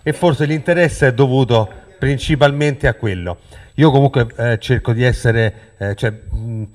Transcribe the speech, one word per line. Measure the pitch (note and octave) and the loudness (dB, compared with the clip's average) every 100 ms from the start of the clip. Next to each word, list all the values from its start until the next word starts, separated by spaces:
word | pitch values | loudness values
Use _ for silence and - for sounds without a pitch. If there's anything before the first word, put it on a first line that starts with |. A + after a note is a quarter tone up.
e | D#3 | -8
forse | - F3+ C#3+ D3 | 0 0 0 -2
l'interesse | D#3 F3+ F3 E3 - C3+ | -2 -2 0 0 2 0
è | |
dovuto | A#2 C3+ C3 A#2+ A#2 G#2 - - - | 2 2 2 2 2 0 -8 -20 -6
principalmente | C3 C#3 - C#3+ C#3+ C#3+ D3 C3+ C3 | -4 -4 -2 2 2 2 -2 0 -2
a | - | -2
quello. | A2 F2+ F2 F2 _ - - - | -4 -4 -8 -10 _ -20 -12 2
Io | D#3 | 4
comunque, | C3+ C3+ B2+ A#2 - | 6 4 2 -2 -2
eh, | A#2+ A2 | -2 -2
cerco | - A#2+ - | -2 -2 0
di | A2+ | 0
essere, | B2 A2+ A#2+ A2+ A2 - - - | 0 2 0 2 -2 -4 -20 -10
eh, | G2+ G2 | -8 -4
cioè, | A#2 | -6
mh, | G#2 - G#2+ A#2 A2 G#2 | -6 -10 -8 -8 -8 -10